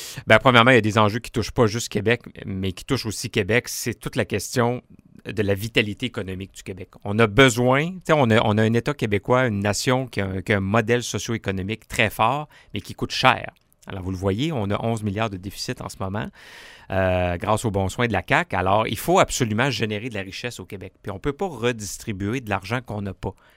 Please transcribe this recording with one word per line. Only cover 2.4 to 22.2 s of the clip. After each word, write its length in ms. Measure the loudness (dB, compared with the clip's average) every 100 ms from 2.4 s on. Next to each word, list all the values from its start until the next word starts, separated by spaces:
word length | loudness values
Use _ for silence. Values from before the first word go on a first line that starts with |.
| -8
mais 280 | -4 -4
qui 100 | -6
touchent 220 | -4 -2 -2
aussi 240 | -6 -2
Québec. 400 | -2 2 0 0
C'est 240 | -6 -6 -6
toute 180 | -6 -4
la 80 | -2
question 560 | -4 -2 0 0 -2 _ -20 _ -18 -10
de 160 | -4
la 100 | 0
vitalité 540 | 0 0 0 0 -4 -6
économique 440 | -6 -8 -10 -12
du 100 | -14
Québec. 260 | -14 -14 -14 -12
On 140 | -4 2
a 80 | 4
besoin, 580 | 8 6 6 4 2 0
tu 80 | -6 2
sais, 60 |
on 160 | 4 6
a, 100 | 6
on 140 | 6 4
a 60 |
un 100 | 4
État 200 | 2 0
québécois, 520 | -4 0 -2 2 2 2
une 120 | 0
nation 460 | 0 0 0 0 0
qui 120 | -4
a 60 | -4
un, 160 | -4
qui 100 | 0
a 60 | 0
un 40 |
modèle 420 | 2 0 2 0
socio-économique 840 | 0 -6 -4 -4 -4 -4 -4 -8 -6
très 220 | 0 0
fort, 400 | 2 0 0 -8 -16 -14
mais 80 | -12
qui 140 | -12 -8
coûte 160 | -6
cher. 400 | 2 2 2 -4 _ _ _ -14
Alors, 160 | -10
vous 80 | -6
le 60 | -2
voyez, 340 | -2 0 -2
on 180 | -2 -2
a 140 | -2 -2
onze 160 | -2
milliards 260 | -4 -2 -4
de 60 | -4
déficit 440 | -10 -10 -8 -8
en 80 | -10
ce 80 | -8
moment, 280 | -6 -6 -8 -12 -20 -20 -20 -20 -6
euh, 460 | 0 2 2 0 -2
grâce 280 | -2 0 0
aux 60 |
bons 180 | 0 -2
soins 180 | 0 0
de 60 |
la 80 | 0
caq. 320 | 0 -2 0
Alors, 340 | -2 2 2 0
il 100 | -4
faut 220 | 2 4
absolument 500 | 4 0 -2 0 0
générer 400 | -2 -4 -4 -6
de 60 | -8
la 60 |
richesse 380 | -10 -10 -10 -10
au 60 | -14
Québec. 280 | -14 -14 _
Puis 100 | -12
on 80 | -8
peut 140 | -6
pas 140 | -4 -6
redistribuer 920 | -2 -2 -2 -8 -10 -10 -6